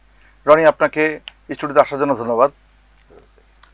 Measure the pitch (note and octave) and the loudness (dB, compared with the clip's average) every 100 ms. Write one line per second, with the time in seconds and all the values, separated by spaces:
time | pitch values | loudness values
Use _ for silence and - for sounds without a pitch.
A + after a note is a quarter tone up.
0 | _ _ _ _ - D#3 D#3+ - D3+ D3+ | _ _ _ _ 2 4 4 2 -4 -2
1 | D#3 D3+ - - _ D3 D3+ C#3+ D3 C#3 | -4 -4 -14 -20 _ -10 -2 0 0 0
2 | C#3+ A#2+ A#2 D3 C#3+ - _ _ _ _ | -4 -4 -4 0 0 -2 _ _ _ _
3 | - - _ _ _ _ _ | -20 -20 _ _ _ _ _